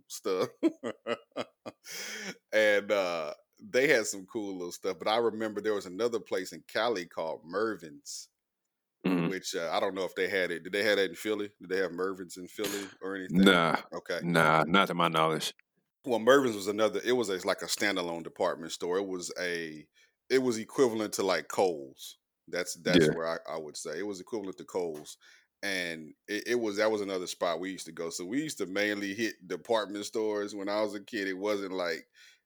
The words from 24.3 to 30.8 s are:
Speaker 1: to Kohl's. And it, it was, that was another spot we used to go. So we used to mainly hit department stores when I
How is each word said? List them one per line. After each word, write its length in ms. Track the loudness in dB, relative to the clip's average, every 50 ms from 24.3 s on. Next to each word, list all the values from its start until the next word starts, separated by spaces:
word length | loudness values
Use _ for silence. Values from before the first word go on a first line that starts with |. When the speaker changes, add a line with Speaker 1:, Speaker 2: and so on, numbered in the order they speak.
| -8 -6 -6 -6 -10 -12
Speaker 1:
to 60 | -12
Kohl's. 520 | -8 -4 -4 -4 -4 -6 -8 -12 -16 -18 _ _ -20 -20 -20 _ _ _ -8 -6
And 500 | -4 -2 -2 -2 -4 -6 -8 -10 -14 -18 _ _ -6
it, 160 | -4 -4 -2 0
it 60 | 0 0
was, 160 | 0 0 0
that 140 | 2 2 2
was 100 | 2 2
another 260 | 0 -2 -2 -4 -4
spot 320 | -4 -4 -2 0 0 0 0
we 120 | -2 -6
used 160 | -8 -8 -10
to 60 | -12 -10
go. 180 | -8 -6 -6
So 160 | -6 -6 -6
we 160 | -4 -4 -4 -4
used 160 | -4 -4 -6
to 80 | -6
mainly 480 | -4 0 0 0 2 0 -2 -2 -4 -2
hit 340 | -2 -2 -2 -4 -6 -10 -8
department 560 | -8 -6 -2 0 2 2 0 0 -4 -8 -8
stores 500 | -6 -4 -2 -2 -2 -2 -2 -4 -6 -6
when 140 | -8 -4 -2
I 140 | 0 0